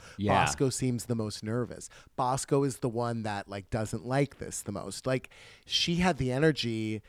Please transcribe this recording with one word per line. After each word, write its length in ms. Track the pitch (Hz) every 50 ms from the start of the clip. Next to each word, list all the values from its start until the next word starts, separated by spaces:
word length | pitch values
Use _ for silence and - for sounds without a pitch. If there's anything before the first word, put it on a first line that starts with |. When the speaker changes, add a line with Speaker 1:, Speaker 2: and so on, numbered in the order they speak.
| - - -
Speaker 1:
Yeah. 160 | - 196 - - - -
Speaker 2:
Bosco 240 | 73 76 - 143 127
seems 360 | - - 131 127 120 117 -
the 100 | - 120
most 280 | 113 107 104 - - 107
nervous. 460 | 107 113 123 117 85 82 85 - - - - - - -
Bosco 480 | - 131 123 135 135 - - 147 139 139
is 160 | 139 - -
the 100 | - 123
one 320 | 107 120 120 117 117 113 107
that, 240 | 107 101 101 95
like, 220 | 98 98 101 98 -
doesn't 360 | - 113 107 - 120 107 85
like 340 | 120 131 143 143 - - -
this 240 | - - - - -
the 80 | 113
most." 340 | 101 90 - 98 - - -
Like, 240 | 127 131 127 - - - - - - - - -
she 320 | - - - - 170 170
had 200 | 170 180 185 160
the 140 | 131 135 127
energy 680 | 127 135 160 160 139 - - 117 113 110 110 107 110 104 -